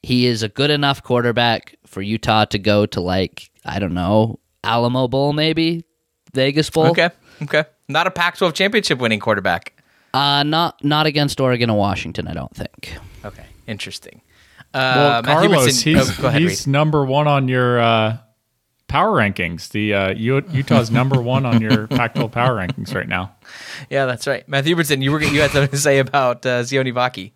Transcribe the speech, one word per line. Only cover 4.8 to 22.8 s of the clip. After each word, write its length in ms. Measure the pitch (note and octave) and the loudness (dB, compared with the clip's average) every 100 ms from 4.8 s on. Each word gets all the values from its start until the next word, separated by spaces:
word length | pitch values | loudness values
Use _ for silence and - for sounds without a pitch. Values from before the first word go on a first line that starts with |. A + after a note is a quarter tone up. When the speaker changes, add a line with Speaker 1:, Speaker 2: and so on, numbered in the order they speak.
| A#2+ B2+ B2+ | 0 0 0
Speaker 1:
Bowl 260 | C3 C#3+ | 0 0
maybe? 520 | D3+ D#3 D#3+ E3 E3+ - _ _ _ _ | 0 0 0 -2 -4 -10 _ _ _ _
Vegas 340 | C3 C3+ C#3+ D3 | 0 0 0 -2
Bowl? 160 | E3 D#3+ | 2 2
Speaker 2:
Okay, 220 | E3+ E3+ _ _ - | 4 0 _ _ -14
okay. 200 | D3 D3+ D#3 _ - | -2 -2 -2 _ -4
Not 200 | D3 F3 | -2 -2
a 20 | |
Pac-twelve 420 | F3 F3 - F3+ | 0 -2 0 -2
championship 440 | - G3 G#3 - C3+ | 0 0 0 0 0
winning 220 | A#2 G#2+ | 0 0
quarterback. 600 | A2+ G2+ F#2 E2+ - _ _ _ _ | 0 0 0 -2 -6 _ _ _ _
Speaker 1:
Uh, 300 | C3 C#3+ C#3+ | -2 0 0
not, 400 | D3 D#3+ E3+ - | 0 0 -2 -4
not 220 | C#3+ D3+ D#3 | -2 0 0
against 340 | D3 C#3+ - | 0 -2 0
Oregon 300 | C3 A#2+ A#2 | 0 2 2
or 80 | G#2 | 2
Washington, 480 | G2+ F#2+ D#2+ - E2 | 0 -2 -6 -8 -8
I 80 | |
don't 200 | E2 C2+ | -8 -10
think. 400 | - - - - - - - | -12 -14 -14 -16 -16 -18 -18
Speaker 2:
Okay, 220 | G#2 - - - - | -18 -18 -20 -20 -14
interesting. 540 | G#2+ G#2+ - - - _ _ _ - - | -12 -12 -14 -18 -20 _ _ _ -20 -8
Speaker 3:
Well, 440 | C#3 C3 B2 A#2+ A#2 | -2 2 4 4 2
Speaker 2:
Uh, 40 | |
Matthew 260 | A#2+ D#3 G#3 | 2 2 4
Speaker 3:
Carlos, 140 | E3 B2 | 4 4
Speaker 2:
Woodson, 280 | - D3+ | 2 2
Speaker 3:
he's, 240 | D#3+ B2+ F#2+ | 4 2 0
Speaker 2:
oh, 40 | |
go 60 | C3 | 0
ahead, 120 | D3 | 2
Speaker 3:
he's 240 | F3 G3 C#3+ | 2 0 -2
Speaker 2:
Reed. 60 | |
Speaker 3:
number 320 | C#3 D#3 D3+ | 0 2 2
one 240 | C3+ C#3 D3+ | 2 0 2
on 180 | C#3+ C3 | 0 0
your, 320 | B2+ B2 A#2+ | 0 2 2
uh, 380 | A#2 A2+ A2 A2+ _ _ _ _ _ _ - | 4 4 2 -2 _ _ _ _ _ _ -2
power 220 | C#3+ G3+ | 0 2
rankings. 600 | F3+ G#2 F#2+ F2 E2+ - | 2 0 -2 -6 -6 -8
The, 240 | G#2 G#2+ | -4 0
uh, 160 | G2+ F#2+ | 0 0
U-, 340 | G2 A2+ C3+ C#3+ | -2 0 -2 -2
Utah's 400 | C#3 C3+ C#3+ A2+ | -4 2 0 2
number 280 | A#2 C3 C3+ | 0 2 0
one 240 | A#2+ C3 | 0 -2
on 160 | C3 A2+ | 2 0
your 260 | A2 G#2+ A2 | 2 0 0
Speaker 2:
<laughs> 20 | |
Speaker 3:
Pac-twelve 420 | B2+ A#2 - A2+ | -2 -2 -2 -4
power 240 | A#2+ B2+ | 0 0
rankings 400 | A2+ F2+ - | 0 -4 -8